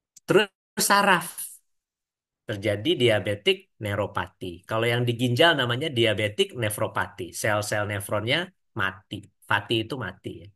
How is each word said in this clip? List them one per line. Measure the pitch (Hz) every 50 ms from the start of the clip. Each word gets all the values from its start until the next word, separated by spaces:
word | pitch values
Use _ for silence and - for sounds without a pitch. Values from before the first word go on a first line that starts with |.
| _ _ _ - _
Terus | - - 196 214 - _ _ _ _ _ - - -
saraf. | 202 202 202 202 185 170 165 - - - - - - - _ _ _ _ _ _ _ _ _ _ _ _ _ _ _ _ _ -
Terjadi | 110 98 98 107 104 104 107 156 180
diabetik | 135 123 113 107 104 92 104 101 - - 95 95 - - _ _ _ 107
neuropati. | 104 101 101 101 98 - 98 90 87 - _ 95 92 85 90 -
Kalau | - 110 110 113 120
yang | 120 120 123 120
di | 113 113
ginjal | 127 123 120 123 160 170 160 139
namanya | 123 120 120 123 151 160
diabetik | 135 113 117 110 104 101 110 104 104 - 196 - -
nefropati. | 127 113 104 - - 110 98 - 101 92 90 - - 92 85 - -
Sel-sel | - 113 104 107 104 - 113 107 104 101
nefronnya | 104 98 98 - 107 104 104 117 139 165 185 190 _ _ _ _ _ 113
mati. | 95 95 92 - - _ 107 - - - _ _ _ -
Fati | 107 101 104 - 120 113 110
itu | 110 147 - 104
mati | 90 90 - _ 101 92 -
ya. | - 101 _